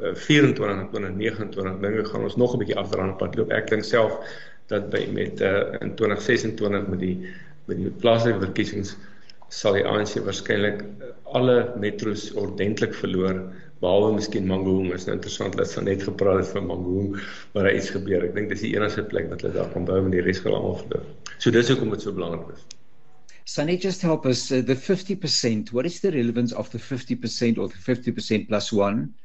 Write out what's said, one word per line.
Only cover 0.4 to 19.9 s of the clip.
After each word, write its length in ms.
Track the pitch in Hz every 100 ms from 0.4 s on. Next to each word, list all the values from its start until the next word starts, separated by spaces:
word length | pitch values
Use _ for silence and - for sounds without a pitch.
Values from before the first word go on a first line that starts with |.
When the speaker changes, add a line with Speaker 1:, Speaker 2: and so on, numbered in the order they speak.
| 101 - 104 95
Speaker 1:
en 100 | 95
twintig 260 | 107 95 95
negenentwintig, 640 | 110 107 101 95 95 92
dink 180 | 101 110
ek 80 | -
gaan 160 | 110
ons 140 | 107 -
nog 180 | 123
'n 40 | -
bietjie 200 | - -
agteraan 400 | 95 95 95 95
pad 160 | 98
loop. 160 | 101 110
Ek 160 | 107 -
dink 180 | 107
self 280 | 101 120 110 - - - - - -
dat 220 | 107 -
by, 180 | 104 -
met, 280 | 101 98 -
eh, 340 | 98 101 - -
in 160 | - -
twintig 260 | 107 98
sesentwintig 640 | - 117 110 - 104 101 98
met 120 | 95
die, 280 | 92 90 - - - - -
met 100 | 92
die 140 | 98
plaaslike 500 | - 120 117 117 101
verkiesings 560 | 95 - 101 101 95 - - - - - -
sal 260 | - 107
die 100 | 98
A 140 | 104 107
N 60 |
C 200 | 104 -
waarskynlik, 560 | 98 95 - 104 104 -
eh, 260 | - - - -
alle 500 | - 127 127 123 - 107
metros 560 | 104 101 110 101 -
ordentlik 640 | 107 98 90 98 110 117
verloor, 580 | - 95 90 92 92 - - - -
behalwe 340 | 92 98 107
miskien 320 | 104 - 110 92
Mangaung. 480 | 95 95 95 92
Is 120 | 87 -
nou 100 | 101
interessant 400 | - - 101 104
dat 120 | 95
sy 120 | -
net 220 | 101 98
gepraat 360 | 98 - 98 95
het 100 | 90
van 180 | 101 90
Mangaung, 540 | 87 90 95 98 98 - - -
waar 120 | 101
daar 100 | 98
iets 160 | - -
gebeur. 340 | 98 95 90
Ek 100 | 87
dink 140 | 101 104
dis 120 | 113
die 160 | 110 104
enigste 280 | 104 104
plek 260 | - 98 82
wat 100 | 87
hulle 140 | 98
daar 180 | 98 95
kan 120 | 90
bou 200 | 90